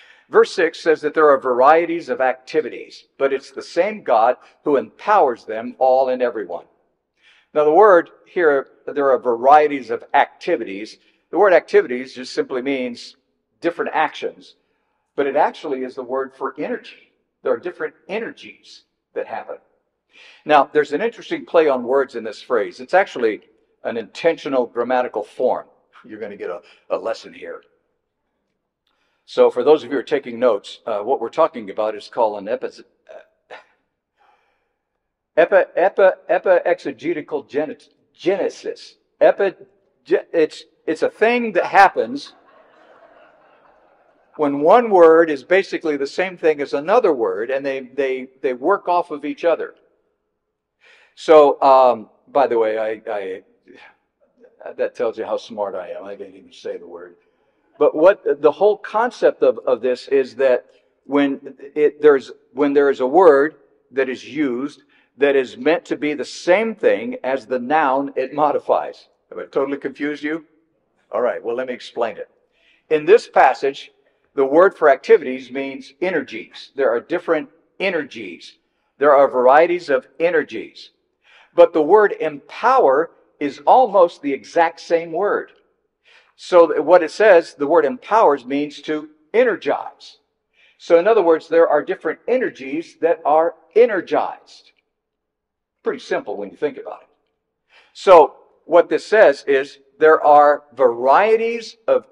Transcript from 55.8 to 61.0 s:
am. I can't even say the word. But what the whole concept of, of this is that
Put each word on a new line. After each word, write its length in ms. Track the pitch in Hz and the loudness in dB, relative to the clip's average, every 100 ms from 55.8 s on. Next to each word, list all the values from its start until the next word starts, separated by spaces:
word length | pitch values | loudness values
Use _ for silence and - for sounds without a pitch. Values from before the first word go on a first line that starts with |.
| 87 | -12
am. 160 | 101 98 | -14 -14
I 100 | 98 | -16
can't 200 | 98 92 | -18 -20
even 180 | 87 | -20
say 240 | - 101 92 | -16 -14 -14
the 80 | 87 | -16
word. 300 | 85 90 _ _ _ _ _ _ - | -20 -20 _ _ _ _ _ _ -2
But 160 | 151 156 | 0 4
what 460 | 175 208 151 143 | 4 4 -2 0
the 100 | 147 | 0
whole 260 | - 202 202 | 2 0 0
concept 640 | - 214 240 - 165 - | -4 -4 -4 0 -2 0
of, 180 | 135 117 - | 0 0 -4
of 160 | 120 | -4
this 260 | 127 123 - | -2 -6 -2
is 280 | 139 123 113 | -2 -2 -2
that 320 | 135 123 - _ _ _ | 0 0 -4 _ _ _